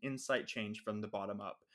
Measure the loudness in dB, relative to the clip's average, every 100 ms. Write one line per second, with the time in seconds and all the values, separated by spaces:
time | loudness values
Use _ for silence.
0 | -2 0 4 2 2 -2 -2 -2 -2 0
1 | 0 0 0 -2 -4 -8 _